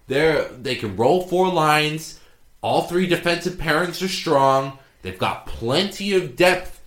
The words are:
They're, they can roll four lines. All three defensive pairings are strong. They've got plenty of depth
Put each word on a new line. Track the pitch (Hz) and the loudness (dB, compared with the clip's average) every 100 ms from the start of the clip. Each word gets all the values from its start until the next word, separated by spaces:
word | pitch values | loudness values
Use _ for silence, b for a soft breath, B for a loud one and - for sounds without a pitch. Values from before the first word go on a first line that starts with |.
| - | -2
They're, | 135 160 143 - | 2 4 2 -2
they | 127 127 123 | -8 -6 -4
can | 110 95 | -4 -2
roll | 127 180 180 | 2 2 0
four | 175 185 | 0 2
lines. | 170 156 151 151 156 - - b b b - | 2 2 2 2 -4 -10 -18 b b b -8
All | 110 135 | -2 0
three | - 175 185 | 0 0 0
defensive | 170 170 170 175 | 0 0 -2 -4
pairings | 175 160 156 175 165 | -4 -2 0 -2 -4
are | 185 | -6
strong. | - - 139 135 135 135 - b b | -4 0 4 4 4 0 -10 b b
They've | 95 - | -12 -4
got | 104 - - | -4 -4 -10
plenty | - 113 147 202 - 202 | -6 -2 0 0 -4 0
of | 190 147 120 | 0 0 4
depth | 180 180 - - | 4 4 -4 -14